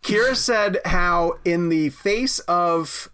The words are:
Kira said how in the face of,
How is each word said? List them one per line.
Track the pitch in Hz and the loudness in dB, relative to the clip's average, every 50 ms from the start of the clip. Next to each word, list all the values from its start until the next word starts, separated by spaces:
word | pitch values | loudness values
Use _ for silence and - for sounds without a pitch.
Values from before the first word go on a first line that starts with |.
Kira | - - 202 214 240 262 262 | -4 0 2 2 2 2 0
said | 254 - - 233 214 208 202 185 - - | 0 0 0 2 2 2 0 -2 -2 -2
how | 160 185 180 175 175 175 175 170 170 - - - | 0 2 2 2 2 2 2 2 0 -2 -2 -2
in | 180 170 170 175 165 | 0 0 0 2 2
the | 165 156 151 147 | 2 2 0 -2
face | 139 - - 202 208 226 262 262 - - | -2 -2 -2 -2 0 0 -2 -2 -4 -4
of, | - - 175 175 175 170 170 165 160 - - - - - | -2 -2 0 0 2 0 0 0 -2 -4 -6 -8 -8 -10